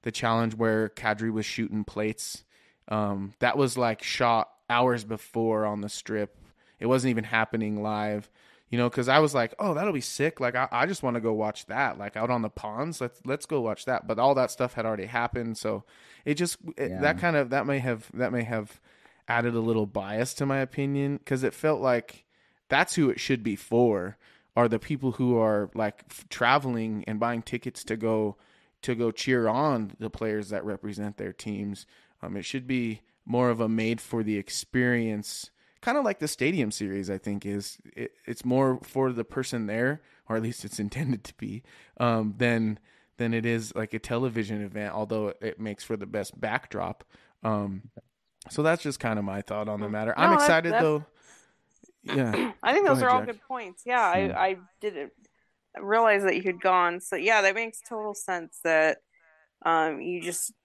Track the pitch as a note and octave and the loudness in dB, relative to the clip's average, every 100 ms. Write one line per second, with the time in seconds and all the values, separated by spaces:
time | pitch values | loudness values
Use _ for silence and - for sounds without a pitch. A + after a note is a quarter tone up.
0 | A#2 - A#2 A2+ A2+ A2 A2+ A2 A2 - | -6 -2 2 2 2 2 2 2 0 -2
1 | A2+ G#2+ A2+ A2 G#2 - A2+ G#2+ G#2 - | -2 0 -2 -2 -4 -4 -4 -4 -4 -4
2 | G#2+ A2 - - _ _ _ _ - G#2+ | -4 -4 -12 -14 _ _ _ _ -4 -2
3 | G#2 G2 G2 - B2 C#3+ C3+ B2+ A#2+ A2 | 0 -2 -6 0 2 4 2 2 0 0
4 | - - A#2+ A#2 - _ - A#2+ B2+ A#2+ | -6 2 4 4 0 _ 0 4 4 2
5 | G#2 A2 - A2+ A2+ A2 G#2+ G#2 G#2 - | -2 -8 -4 -2 2 2 0 -2 -6 -10
6 | - G#2+ G#2 _ - _ _ _ A#2 C3 | -6 -4 -4 _ -20 _ _ _ 2 2
7 | B2+ A#2 G#2+ A2+ A2 A2+ G#2+ G#2 G#2+ G#2+ | 2 0 0 0 2 0 -2 -2 -2 -2
8 | G#2+ G#2 - _ _ _ _ A#2+ A#2+ C3 | -2 -4 -6 _ _ _ _ 0 2 2
9 | B2 C#3 D#3 C#3 A2+ - G3+ D3+ G3+ D3+ | 4 6 6 2 0 -2 -2 0 0 -2
10 | - - D3+ - B2 B2 C3 A#2 D#3 F#3+ | -6 -2 -2 0 -2 0 0 0 0 0
11 | C3 A#2+ A2+ G#2+ G#2+ - - A2+ C3+ F2 | -2 0 0 0 -2 -4 -6 -2 -2 -2
12 | G2+ G#2+ A#2 B2 A2 - G#2+ G#2+ D#3 D#3+ | -8 -4 -2 0 -2 -6 -10 -6 -6 -6
13 | A#2+ - C3+ C#3+ - D3 A2+ G#2 - B2 | -8 -8 -6 -6 -2 -2 0 -4 -2 -4
14 | A2 A2 C3 C3+ B2+ - B2 - A2+ G#2+ | -2 2 4 4 2 0 -4 -2 -4 -4
15 | G2 A#2+ A#2+ B2 A#2 A2 G#2+ G#2 - - | -4 -2 -2 -2 -4 -4 -4 -6 -8 -20
16 | - - - D3 F3 - D#3+ - C#3 - | -20 -10 -4 0 -2 -4 -12 -6 -4 0
17 | D3 - F3 D#3 B2+ C3+ B2+ C#3 B2+ A2+ | 0 2 2 2 2 0 0 -2 -2 -4
18 | - - B2 A#2+ A2+ A2+ G#2+ - _ _ | -6 -4 -2 0 -2 -4 -6 -14 _ _
19 | _ _ - A#2 A#2+ A#2 A2+ A2 G2+ G2+ | _ _ -2 0 2 0 2 2 0 -4
20 | G2 G#2+ B2+ - C#3 C3+ C3 - C#3 C#3 | -4 -2 -4 -2 -2 0 -2 -2 -2 0
21 | C#3 C#3+ - C3 C#3+ - D#3 C#3 C3 A#2+ | 0 -2 -2 0 0 0 0 2 2 2
22 | - - _ _ _ _ _ C3+ F3+ - | -2 -20 _ _ _ _ _ 2 2 4
23 | C#3 - - C3 A2+ G2 - A#2 A#2+ G2+ | 2 2 0 0 0 -4 0 4 6 4
24 | F2+ - _ _ _ - A#2+ A2 - C#3+ | -2 -10 _ _ _ 2 4 2 -2 -2
25 | C3 A2+ B2 A#2+ A2 G#2 G2+ A2 G#2+ - | -2 2 4 6 6 4 0 -2 -2 -4
26 | - - - - A#2+ C#3+ C3+ A#2 A2 G#2+ | -20 -20 -14 2 4 4 4 -2 -2 -4
27 | - G#2+ A#2 A#2+ - A#2+ B2+ - - A2+ | -4 -2 0 -2 -4 -6 -6 -12 -6 -2
28 | A2 A2 G#2+ - _ _ _ _ - A#2 | 0 2 0 -4 _ _ _ _ -4 0
29 | A#2 G#2+ - B2 A2+ B2 D3+ B2+ G#2 - | 0 0 0 2 4 2 2 0 -4 -8
30 | G#2+ - A2+ G#2+ G2+ G#2 G#2+ G2 G#2 G2+ | -10 -4 -4 -4 -4 -6 -4 -6 -8 -6
31 | G#2 G2+ G2+ - G#2+ G2+ G2+ G2 - _ | -8 -6 -10 -8 -8 -6 -6 -8 -14 _
32 | _ _ F2+ F#2+ - C3+ B2+ B2+ A#2 A2 | _ _ -10 -8 -6 -8 -2 -2 -2 -6
33 | _ _ - A#2+ B2 A2+ A2+ A2+ A2 A#2 | _ _ -2 2 2 2 2 2 0 -2
34 | - A#2 G#2+ G#2 - - - B2+ B2 A#2+ | -2 -2 0 -2 -2 -10 -2 2 2 2
35 | A2+ G#2+ - - - _ _ _ - C#4+ | 0 -4 -8 -12 -14 _ _ _ 0 2
36 | A#3+ G3 D3+ - C#3+ F3+ A2 - G#2 G2 | 0 0 -4 0 0 2 -2 -2 -4 -4
37 | F#2+ F#2+ - G2+ G2+ G2+ G2 - - - | -4 -6 -4 -6 -4 -6 -8 -16 -18 -12
38 | A#2 _ - A#2+ B2 B2+ C3+ B2+ - C3+ | -12 _ -12 -6 0 2 2 0 -4 -2
39 | C3 A#2+ A2 - B2+ A#2+ G#2 A2 B2+ D3+ | 0 0 -4 -6 -4 -4 -2 0 0 -2
40 | _ _ - A2+ A2+ A#2 G#2+ - G#2 C3 | _ _ -4 -2 -2 -6 -10 -6 -6 -2
41 | C#3 - - - G#2 G#2 - - - - | -2 -2 -6 -12 -10 -10 -14 -20 -20 -2
42 | A#2+ A2+ G#2+ G#2+ A#2+ A#2 A2 G#2 _ _ | 0 2 0 0 2 2 0 -2 _ _
43 | _ _ A#2 A2+ A#2 A#2 A2 - A2 A2 | _ _ -2 0 0 -2 -4 -6 -6 -6
44 | - A#2+ B2+ A2+ G#2 G#2 G2+ G#2 G#2 F#2 | -4 -2 0 -2 -4 -4 -6 -6 -6 -4
45 | G#2+ A2 G#2 - G#2+ - G#2+ G2+ - A2 | -2 -2 -2 -4 -8 -6 -8 -8 -6 -6
46 | G2+ G#2+ F#2+ - A2 A2+ - G2+ F#2 - | -4 -4 -6 -6 -4 -4 -4 -6 -6 -8
47 | - _ _ _ A2+ G#2 G2+ F#2+ - - | -18 _ _ _ -2 -2 -2 -8 -12 -20
48 | _ _ _ _ - - D#3 E3+ D3+ C3 | _ _ _ _ -8 0 2 2 -2 -4
49 | A#2+ G#2+ G2 G2 - G#2 G#2+ G#2 G#2 G#2+ | -2 -2 -2 -6 -6 -6 -4 -4 -4 -2
50 | A2 - - D#4+ C#4+ E3 E3+ A3 D#3+ D3+ | -2 4 6 6 6 4 4 2 2 2
51 | D3+ _ _ - _ _ _ _ _ _ | -4 _ _ -20 _ _ _ _ _ _
52 | - C#3+ A#2+ G#2 B3 - - D4 G4 C4 | -2 0 2 0 -2 0 2 4 6 4
53 | B3 B3+ B3 A3 _ B3 G3 F#3 A#3+ B3 | 4 4 2 -8 _ -10 -10 -12 -2 2
54 | G3+ F3+ G3 - F#3+ F#3+ F#3 _ G#3 E3+ | 4 4 2 2 0 0 -10 _ -8 -6
55 | - _ _ _ _ _ _ - G3 A3 | -10 _ _ _ _ _ _ -12 0 4
56 | A3+ G3+ G3 - F#3 F3+ F#3+ F#3 F3 F3 | 6 6 4 2 -2 0 4 4 4 0
57 | - F#3 F#3 A3 G3 G3 A3+ - - A3+ | -6 -2 2 4 4 2 -6 -10 -12 -8
58 | G#3+ G#3 - F3+ E3 - E3+ D#3+ D#3 - | -8 -8 -6 -6 -6 -4 2 4 4 2
59 | _ _ _ _ _ _ - E3 D#3+ D#3 | _ _ _ _ _ _ 2 4 2 -2
60 | E3+ F3+ E3+ F3 - _ | -6 -6 -6 -6 -8 _